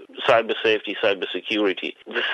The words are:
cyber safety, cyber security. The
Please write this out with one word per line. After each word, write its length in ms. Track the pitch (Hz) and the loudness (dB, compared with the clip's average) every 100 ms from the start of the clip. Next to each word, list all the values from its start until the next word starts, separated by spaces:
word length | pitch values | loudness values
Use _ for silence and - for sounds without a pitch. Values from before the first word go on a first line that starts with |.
| - - | -10 -2
cyber 320 | - 117 113 110 | 2 4 2 0
safety, 320 | 113 110 - 98 | 2 2 -2 -2
cyber 320 | 110 98 90 | 0 0 -2
security. 720 | 90 - 107 104 90 78 - - | -6 -4 0 0 0 -6 -10 -8
The 160 | 117 - | -4 -4